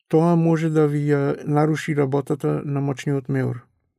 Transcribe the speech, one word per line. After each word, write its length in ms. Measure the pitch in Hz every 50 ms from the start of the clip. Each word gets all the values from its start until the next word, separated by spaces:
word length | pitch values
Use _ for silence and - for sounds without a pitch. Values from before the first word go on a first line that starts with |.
| _ -
тоа 280 | - 160 165 170 170
може 340 | 165 165 165 165 156 160 165
да 160 | 156 156 151 147
ви 160 | 147 147 147 147
ја 340 | 147 143 139 143 147 - -
наруши 520 | - 147 147 151 151 156 143 - - 151
работата 640 | 143 143 135 131 143 139 - 151 151 - 151 151 147 -
на 160 | 147 143 139
мочниот 480 | 139 143 139 131 - 147 143 139 131 -
меур. 360 | 139 131 127 123 120 120 - _ _ _ _ _ _